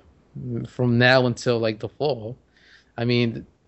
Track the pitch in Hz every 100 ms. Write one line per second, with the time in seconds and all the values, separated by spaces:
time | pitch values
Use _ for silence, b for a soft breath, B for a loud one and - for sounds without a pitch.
0 | - _ _ 139 131 120 123 - 123 120
1 | 123 131 123 113 127 117 113 107 110 -
2 | 147 123 107 131 _ b b b b b
3 | 120 120 117 131 - _